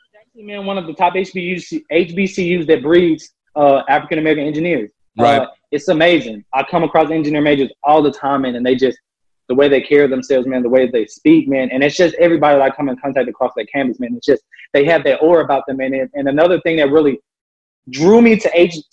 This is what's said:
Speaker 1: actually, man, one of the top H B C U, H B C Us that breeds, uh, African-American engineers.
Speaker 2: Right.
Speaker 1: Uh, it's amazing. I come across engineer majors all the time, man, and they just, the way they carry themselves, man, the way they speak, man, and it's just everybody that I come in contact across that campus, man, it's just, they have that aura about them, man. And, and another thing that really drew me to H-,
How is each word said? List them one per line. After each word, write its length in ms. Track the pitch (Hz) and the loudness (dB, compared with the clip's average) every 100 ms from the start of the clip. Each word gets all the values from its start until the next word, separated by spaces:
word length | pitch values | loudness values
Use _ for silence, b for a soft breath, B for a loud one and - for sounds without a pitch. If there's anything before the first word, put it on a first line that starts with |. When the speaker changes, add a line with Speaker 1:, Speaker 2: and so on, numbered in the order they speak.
| _ 214 | _ _
Speaker 1:
actually, 240 | 220 233 | _ -20
man, 220 | 208 202 196 | -16 -12 -8
one 120 | 196 | -8
of 80 | 165 | -8
the 80 | |
top 220 | 156 180 185 | -2 -2 0
H 160 | 190 | -6
B 260 | 185 175 180 | -6 -8 -8
C 180 | - 160 | -8 -12
U, 80 | - | -2
H 240 | 160 175 | -2 -2
B 120 | 170 190 | -2 -4
C 280 | - 175 180 | -2 -4 -2
Us 80 | 151 | 0
that 160 | 151 | 0
breeds, 500 | 135 175 175 156 - _ _ 151 | 2 2 2 0 -6 _ _ 0
uh, 260 | 143 139 - | 2 2 2
African-American 560 | 147 151 160 156 151 147 | -2 -2 -4 -2 -2 -2
engineers. 440 | 151 175 147 104 _ _ 107 | -4 -4 -4 -6 _ _ 0
Speaker 2:
Right. 220 | 120 135 | 2 2
Speaker 1:
Uh, 60 | 127 - _ | -2 -10 _
it's 180 | 147 165 | -6 -2
amazing. 560 | 160 170 170 117 107 - | 0 2 2 -2 -14 -8
I 100 | 131 | -6
come 200 | 139 175 | -2 -2
across 280 | 156 165 151 | 0 0 0
engineer 300 | 160 147 151 | -2 -2 0
majors 300 | 147 143 131 - | 0 0 -2 -4
all 200 | 143 156 | 0 2
the 80 | 147 | 2
time, 300 | 139 139 139 | -2 -4 -4
man, 120 | 131 | -4
and 120 | 120 123 | -4 -2
they 80 | |
just, 240 | 131 131 120 _ _ _ _ - | 0 0 -2 _ _ _ _ -4
the 60 | |
way 120 | 127 143 | 0 2
they 140 | 139 | 2
carry 260 | - 147 143 | 2 2 2
themselves, 380 | 131 127 131 127 | 0 -2 -2 -2
man, 160 | 127 | -4
the 60 | 120 | 0
way 220 | 131 127 | 0 0
they 160 | 123 110 | -2 -4
speak, 420 | - 156 160 135 | -2 2 2 2
man, 220 | 135 127 | -2 -2
and 100 | 127 | -2
it's 140 | 143 143 | -2 0
just 180 | 175 - | 0 2
everybody 420 | 170 165 147 143 | 0 2 2 2
that 40 | |
I 60 | 135 | 2
come 220 | - 143 | -2 -6
in 80 | 127 | -6
contact 280 | 139 135 123 | -6 -4 -4
across 260 | 110 131 - | -4 -6 -6
that 100 | 104 | -8
campus, 260 | 143 135 113 | -4 -4 -4
man, 160 | 120 | -8
it's 120 | 120 - | -6 -2
just, 160 | 127 _ B B | -2 _ B B
they 100 | 143 | 0
have 200 | 143 165 | 2 2
that 180 | 143 127 | 0 0
aura 200 | 156 170 | 2 2
about 220 | 143 135 135 | 2 -2 -4
them, 120 | 135 | -6
man. 160 | 131 | -6
And, 160 | 135 131 | -6 -6
and 160 | 143 139 | -6 -4
another 320 | 143 175 175 | 2 2 2
thing 160 | 165 160 | -2 0
that 140 | 143 | 2
really 280 | 151 147 127 _ _ _ _ _ _ - | 2 2 -2 _ _ _ _ _ _ -16
drew 320 | 127 165 226 | -2 4 6
me 160 | 233 214 | 6 2
to 140 | 160 | 0
H-, 240 | 165 175 165 - | 2 2 0 -12